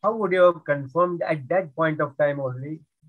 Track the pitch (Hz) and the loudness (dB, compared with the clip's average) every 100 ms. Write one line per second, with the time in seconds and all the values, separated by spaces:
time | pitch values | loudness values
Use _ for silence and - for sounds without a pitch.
0 | 202 226 190 185 180 165 - 143 131 160 | -2 -2 0 4 4 4 -2 -4 -2 0
1 | 180 175 - 160 123 180 175 - 160 151 | 0 0 -4 -4 -2 -2 -2 -2 -2 0
2 | 147 - 147 143 135 127 143 160 _ _ | -4 0 0 0 -4 -6 -10 -12 _ _